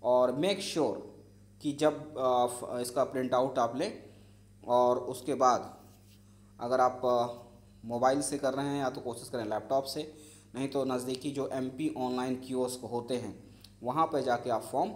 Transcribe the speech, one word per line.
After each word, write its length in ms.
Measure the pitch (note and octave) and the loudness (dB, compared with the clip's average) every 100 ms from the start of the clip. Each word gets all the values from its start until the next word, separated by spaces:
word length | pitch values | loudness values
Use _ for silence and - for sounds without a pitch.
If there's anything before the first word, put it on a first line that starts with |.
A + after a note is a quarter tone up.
और 280 | A#2+ B2+ B2+ | 6 6 6
make 460 | B2+ F3+ G3+ - E3 | 4 0 0 -2 0
sure 180 | C3 F#2+ - - - - - - | 0 0 -10 -18 -20 -20 -20 -8
कि 120 | D3 | -6
जब, 440 | C3+ D3+ D3 C#3+ A#2+ | 2 2 2 -8 -2
अ, 280 | C3 B2 A#2+ | 2 4 2
फ-, 340 | - - B2 | 0 -6 -6
इसका 220 | B2 C3+ | -4 0
print 300 | C3 C3 B2+ | 0 0 2
out 260 | B2+ C3 C3 | 2 2 2
आप 180 | A#2+ B2+ | 0 0
लें 260 | G3 - - - - - - - - | -4 -6 -18 -20 -20 -20 -20 -16 2
और 300 | B2 B2 B2 | 4 6 4
उसके 360 | - B2+ - | -2 -8 -4
बाद 460 | B2+ B2+ A2+ - - - - - - - - - - | 4 6 4 -2 -16 -20 -20 -20 -20 -20 -20 -20 -10
अगर 220 | A#2+ B2+ | 0 4
आप, 200 | B2+ B2 B2+ | 4 2 2
अ, 400 | A#2+ A#2+ A#2+ - - - - A2+ | 2 2 -4 -16 -20 -20 -18 -6
mobile 360 | A#2+ C3 C#3 | 2 4 4
से 160 | C#3+ C#3+ | 0 0
कर 160 | C3+ | -2
रहे 120 | C3+ C#3+ | -2 -2
हैं 140 | C#3+ | -2
या 100 | C3+ | -2
तो 120 | C#3 | -4
कोशिश 280 | B2 A#2 - | -8 -8 -8
करें 160 | B2 G#2+ | -6 -4
laptop 380 | G#2+ G#2+ C3+ | -4 0 0
से, 300 | C3+ D3+ D#3 - - - - A#2+ | 0 -8 -10 -14 -20 -20 -14 -6
नहीं 120 | C3+ | -4
तो 180 | C3+ C3 | -2 0
नज़दीकी 460 | B2+ B2 B2+ D3 | -2 -4 -6 -6
जो 160 | C3+ C3 | -4 -4
एमपी 460 | C3+ B2+ B2+ D#3 - | -4 -6 -4 -4 -2
online 380 | B2+ B2+ B2+ B2+ | -2 -2 -2 -4
kiosk 500 | B2+ B2+ B2 B2 G#2 | -4 -2 -2 -4 -6
होते 320 | A#2+ A#2 B2+ | -6 -4 -4
हैं 320 | G#2+ F#2 - - - - | -4 -12 -18 -20 -20 -10
वहाँ 220 | A#2 C#3 D#3+ | -4 0 2
पर 160 | D3 | 0
जाके 280 | B2+ A#2+ B2+ | 0 0 0
आप 120 | A2+ | -2
फॉर्म 300 | - C3 F#3+ | -2 -2 -2